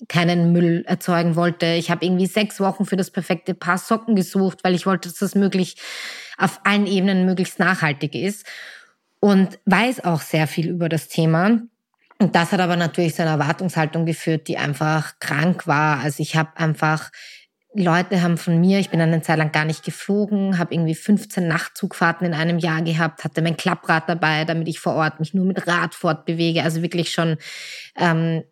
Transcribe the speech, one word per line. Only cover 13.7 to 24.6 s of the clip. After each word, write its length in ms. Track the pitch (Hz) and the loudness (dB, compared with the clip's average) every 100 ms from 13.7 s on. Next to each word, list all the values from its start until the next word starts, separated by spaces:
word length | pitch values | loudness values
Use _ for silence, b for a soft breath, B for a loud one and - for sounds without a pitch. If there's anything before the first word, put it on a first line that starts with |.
| 165 151 165 165 | -2 -2 -2 -2
geführt, 420 | 156 - 160 - | -2 -2 -4 -4
die 100 | - | -4
einfach 600 | 147 139 156 156 - - | -4 -2 0 0 -4 -8
krank 480 | - - 170 180 - | -4 0 0 0 0
war. 320 | 147 156 147 | 2 2 0
Also 220 | 147 143 | -2 -4
ich 140 | 151 160 | -4 -2
hab 240 | 156 - | -2 -2
einfach 520 | 160 151 156 156 - B B B B _ _ | -2 0 0 -2 -6 B B B B _ _
Leute 480 | 208 175 170 180 185 | -2 2 2 2 0
haben 160 | 175 165 | 2 0
von 220 | - 165 | 2 2
mir, 200 | 185 196 | 4 2
ich 100 | 190 | 2
bin 120 | 165 | 2
eine 200 | 165 165 | 2 2
Zeit 160 | 165 156 | 0 0
lang 140 | 156 | 2
gar 140 | 151 156 | 0 -2
nicht 180 | 156 | -4
geflogen, 760 | - - - 202 208 202 196 180 | -8 -12 -4 -2 0 0 0 0
hab 140 | 165 | 0
irgendwie 240 | 170 160 160 | 0 0 -2
fünfzehn 520 | - 202 - - 170 | 2 0 0 -4 0
Nachtzugfahrten 800 | 156 - - 196 - 170 165 175 | -2 -4 -8 -8 0 0 0 -2
in 80 | |
einem 240 | 156 165 170 | 0 0 0
Jahr 240 | 165 160 | 0 -2
gehabt, 420 | 165 160 160 - | 0 0 -2 -2
hatte 180 | 156 - | -6 -2
mein 160 | 165 156 | -2 0
Klapprad 500 | 185 175 - 160 - | -2 -2 0 0 0
dabei, 380 | 170 156 156 165 | 0 0 0 0
damit 220 | 165 | -2